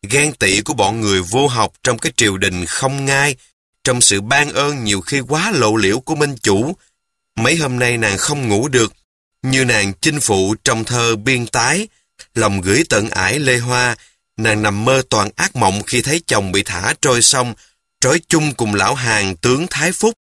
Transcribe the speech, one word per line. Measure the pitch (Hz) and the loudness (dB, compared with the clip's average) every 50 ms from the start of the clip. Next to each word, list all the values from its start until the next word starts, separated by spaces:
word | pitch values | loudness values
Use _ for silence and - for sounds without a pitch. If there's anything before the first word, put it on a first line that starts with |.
| - 101 | -6 0
ghen | 113 139 147 151 143 | 0 0 0 0 0
tị | - - 98 95 101 | 0 0 0 2 0
của | 110 - 151 | -2 -2 -2
bọn | 120 104 95 107 117 | 0 0 0 0 -2
người | 110 104 98 92 | 0 0 0 0
vô | 90 85 95 127 139 143 | 0 0 0 0 0 0
học | 123 120 110 95 _ _ _ | 0 0 -2 -2 _ _ _
trong | - 123 113 | -2 -2 -2
cái | - 165 135 - | -2 -4 0 2
triều | 120 107 98 95 | 2 2 2 0
đình | 98 98 92 90 87 | -2 -2 -2 -2 -6
không | 82 - - - 135 139 139 139 | -6 -6 -4 -2 -2 -2 -2 -2
ngai, | 135 139 139 139 147 135 127 - _ _ _ _ _ _ _ _ | 0 0 2 0 0 -2 -4 -10 _ _ _ _ _ _ _ _
trong | - 127 123 | -2 0 2
sự | 117 - 104 98 | 2 2 2 0
ban | 98 107 135 139 147 147 127 | -2 0 0 0 0 0 0
ơn | - 143 143 147 139 120 | -2 -2 -2 -2 -4 -2
nhiều | 107 101 98 | -2 -2 -2
khi | 92 - - 139 | -2 -2 -4 -4
quá | 131 123 143 156 175 214 | -2 -2 -4 -2 -2 -2
lộ | 220 151 117 107 110 | 0 0 2 2 2
liễu | 113 104 95 101 127 | 2 2 2 0 0
của | 131 - 160 | -2 -4 -2
minh | 151 151 143 139 120 - | 0 0 -2 -2 -4 0
chủ. | - 101 98 117 147 185 - _ _ _ _ _ _ _ _ _ _ _ | 0 2 2 0 -2 -4 -10 _ _ _ _ _ _ _ _ _ _ _
Mấy | - 113 123 156 | -4 0 0 0
hôm | 170 156 139 127 123 | 0 0 -2 0 0
nay | 123 120 123 117 | 0 0 0 0
nàng | 113 104 98 95 | 0 0 0 0
không | - - 147 143 135 117 | -2 -2 -2 -2 0 0
ngủ | 104 101 120 147 | 0 0 0 2
được, | 131 123 113 101 - _ _ _ _ _ _ _ _ _ - | 2 2 2 2 -2 _ _ _ _ _ _ _ _ _ -4
như | 131 131 135 131 | -2 0 0 2
nàng | 123 120 107 101 98 95 - | 2 2 2 0 0 -2 -2
chinh | - 160 151 147 | -2 -2 0 0
phụ | 127 - 107 95 95 98 107 107 _ | 0 0 2 2 2 0 0 -2 _
trong | - 123 113 110 | -2 -2 -2 -2
thơ | - 120 123 117 117 117 | -4 -2 0 0 0 0
biên | 107 104 127 135 123 120 110 | 0 0 0 0 0 -2 -2
tái. | - 123 117 127 147 180 214 214 _ _ _ _ _ _ - _ _ | -2 0 0 0 0 0 -2 -6 _ _ _ _ _ _ -20 _ _
Lòng | 117 113 104 101 98 | 0 0 0 0 0
gửi | 90 95 98 127 165 - | 0 2 2 2 2 2
tận | 135 107 101 113 | 0 0 0 0
ải | - 104 92 92 107 147 | -2 -2 0 0 0 0
Lê | 151 131 127 120 | 0 2 0 0
Hoa, | 117 123 127 123 123 123 117 110 - _ _ _ _ _ _ - | 0 0 0 0 0 0 -2 -4 -10 _ _ _ _ _ _ -2
nàng | 110 110 107 107 | 0 0 0 2
nằm | 107 107 101 101 110 | 0 0 0 0 0
mơ | 117 131 135 127 _ | 2 2 2 0 _
toàn | - 110 101 104 - | 0 0 0 0 -2
ác | - 175 185 - | -4 -4 -4 -2
mộng | 127 113 95 95 104 101 - | 0 0 2 0 0 -4 -2
khi | - 127 | -2 -2
thấy | 143 - 147 170 170 - | 0 0 -2 -4 -2 0
chồng | 131 110 98 95 | 0 0 0 0
bị | 90 98 101 | -2 -2 -2
thả | - 98 87 92 113 151 - | -2 -6 -6 -4 -4 -2 0
trôi | - 147 127 120 | 2 2 2 4
sông, | 117 - - 135 127 123 110 - - _ _ _ _ _ _ _ | 4 4 4 2 0 -2 -4 -12 -16 _ _ _ _ _ _ _
trói | - 127 143 170 160 _ | 0 2 2 0 0 _
chung | - 160 151 151 135 | 2 2 2 2 -2
cùng | - 120 110 104 | -2 -2 0 0
lão | 101 95 104 127 | 2 2 2 0
hàng | 135 123 120 110 107 101 95 92 | 0 -2 0 0 0 0 -2 -4
tướng | 87 - 123 127 135 165 185 | -2 0 0 2 2 0 -4
Thái | - 143 147 175 | -4 -2 -2 -2
Phúc. | 180 - - 220 233 _ | 0 2 0 0 0 _